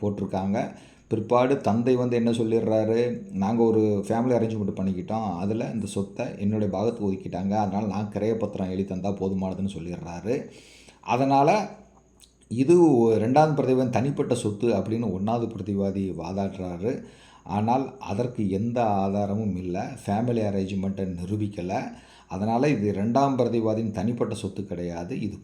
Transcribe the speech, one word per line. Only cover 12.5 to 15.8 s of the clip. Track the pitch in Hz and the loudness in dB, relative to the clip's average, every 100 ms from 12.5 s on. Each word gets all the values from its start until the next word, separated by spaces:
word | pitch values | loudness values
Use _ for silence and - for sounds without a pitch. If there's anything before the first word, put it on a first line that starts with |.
| 113 139 175 165 123 | 4 8 10 10 8
ஒ-, | 113 107 | 6 6
இரண்டாம் | 113 143 156 147 | 6 6 6 4
பிரதிவாதி | 127 127 127 | 2 2 2
தனிப்பட்ட | 110 139 139 131 120 | 2 0 0 0 0
சொத்து | 107 101 117 | 0 0 2
அப்படின்னு | 107 147 113 113 | 2 0 -2 -2
ஒண்ணாவது | 90 104 120 113 | -2 0 0 -2
பிரதிவாதி | 98 98 98 | -6 -4 0